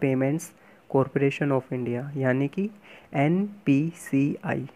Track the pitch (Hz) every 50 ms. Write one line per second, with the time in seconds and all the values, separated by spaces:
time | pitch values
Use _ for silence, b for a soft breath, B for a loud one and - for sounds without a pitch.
0 | 147 135 131 127 135 135 147 160 - - - b b b b b b - - 135
1 | 131 131 - 143 139 139 139 - 151 143 139 131 - - 131 127 123 120 120 120
2 | 139 143 143 139 135 127 127 131 139 139 - 190 196 220 - b b b b b
3 | b b - 147 139 156 175 190 202 208 - - - 143 139 135 156 165 160 -
4 | - - - 139 139 143 - - - - 127 135 131 131 -